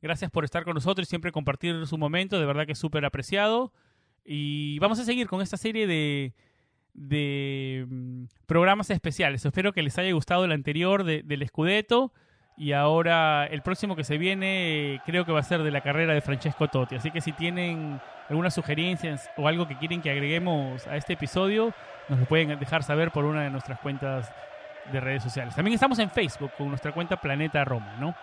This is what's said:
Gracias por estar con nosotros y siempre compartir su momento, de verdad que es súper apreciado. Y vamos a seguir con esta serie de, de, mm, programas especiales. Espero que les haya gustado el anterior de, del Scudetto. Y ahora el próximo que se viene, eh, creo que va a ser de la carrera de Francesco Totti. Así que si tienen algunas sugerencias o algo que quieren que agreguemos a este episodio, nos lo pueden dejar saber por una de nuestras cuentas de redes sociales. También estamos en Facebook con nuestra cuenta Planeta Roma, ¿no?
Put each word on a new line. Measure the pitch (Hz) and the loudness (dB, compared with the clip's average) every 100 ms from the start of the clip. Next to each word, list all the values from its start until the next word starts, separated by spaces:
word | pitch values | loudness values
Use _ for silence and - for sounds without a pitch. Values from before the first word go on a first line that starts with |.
Gracias | 156 165 180 | -4 -4 -2
por | - | -2
estar | 147 170 170 | 0 -2 -2
con | |
nosotros | 160 139 190 180 | -2 0 0 -2
y | |
siempre | 175 165 | -4 -4
compartir | - 143 135 170 165 160 | -4 -2 -2 -2 -4 -4
su | 156 | -2
momento, | 147 165 190 196 | 0 0 0 0
de | 147 | 2
verdad | 139 151 | 0 -2
que | |
es | 151 | -2
súper | 160 151 143 | -2 0 -2
apreciado. | 135 131 196 208 226 254 _ _ _ _ _ - | -4 -2 2 4 2 0 _ _ _ _ _ -8
Y | 147 147 147 147 147 | -6 -4 -4 -4 0
vamos | 196 226 | 2 2
a | 240 | 0
seguir | 247 226 | 0 0
con | 185 | -2
esta | 190 196 | -2 -2
serie | 220 220 214 | -4 -2 0
de, | 160 151 143 135 - _ _ _ _ _ | 2 2 0 -4 -8 _ _ _ _ _
de, | - 143 147 143 139 139 135 135 131 127 | -18 -2 0 0 -2 -4 -4 -4 -6 -6
mm, | 127 127 127 127 _ _ | -8 -8 -10 -12 _ _
programas | 160 180 202 208 | 6 8 6 4
especiales. | 185 170 147 165 135 143 | 0 0 0 2 2 0
Espero | 156 190 | 2 0
que | 190 | 2
les | 151 151 | -2 0
haya | 185 | 2
gustado | 175 139 175 | 2 2 2
el | 185 | 4
anterior | 156 139 151 175 196 180 | 2 0 0 4 4 2
de, | 156 | 0
del | 151 143 139 | -2 -4 -4
Scudetto. | - 160 202 214 233 262 _ _ _ _ - | 0 2 2 4 2 2 _ _ _ _ -8
Y | 147 | 0
ahora | 143 147 160 165 165 156 151 143 | 4 6 6 6 6 6 4 2
el | 151 | -2
próximo | 139 185 208 175 | -4 -2 -2 -4
que | |
se | 139 151 | -2 0
viene, | 175 196 190 190 175 151 147 135 | 0 0 0 0 0 0 -2 -4
eh, | - | -2
creo | 170 170 | 0 2
que | |
va | 156 | 2
a | |
ser | 147 175 | 2 0
de | 151 | 2
la | 143 | 0
carrera | 139 143 165 | 0 2 4
de | 151 | 2
Francesco | 143 139 156 139 151 | 2 0 0 0 0
Totti. | 135 127 131 | 2 0 -2
Así | 151 | -4
que | 160 | -4
si | 160 | -6
tienen | 147 165 180 175 165 156 139 - - - | -4 -4 -2 -2 -2 -6 -8 -12 -18 -2
algunas | 151 175 170 | 0 0 0
sugerencias | 156 147 170 180 170 143 - - | -2 0 0 0 -2 -6 -8 0
o | 147 | 0
algo | 170 170 | 2 -2
que | 135 | -4
quieren | 160 175 | -4 -2
que | 156 | -2
agreguemos | 139 143 160 180 160 135 127 - | 0 2 0 2 0 0 -6 -6
a | 143 | -6
este | 147 | -4
episodio, | 180 143 185 190 214 226 - - - - | -4 -2 0 2 2 0 -2 -14 -18 -2
nos | 139 | 2
lo | 127 | 4
pueden | 160 160 147 | 4 4 0
dejar | 135 160 | -2 -2
saber | 143 147 165 | 2 2 2
por | 151 147 | 2 0
una | 151 | 2
de | 147 | -2
nuestras | 135 127 127 | -4 -6 -8
cuentas | 143 139 135 135 120 - - - - - - | -6 -4 -4 -4 -6 -12 -16 -16 -16 -16 -6
de | 135 | -4
redes | 127 135 | -2 -2
sociales. | 123 135 120 113 | -2 -6 -6 0
También | 185 233 | 2 4
estamos | 269 240 | 4 4
en | 208 | 0
Facebook | - 180 - 143 - | 0 -2 -2 -8 -6
con | 143 | -4
nuestra | 139 151 | -4 -4
cuenta | 151 170 185 | -4 -4 -4
Planeta | 151 139 156 151 | -2 -2 0 0
Roma, | 139 123 104 107 | 0 -2 -6 -8
¿no? | 143 170 | -6 -6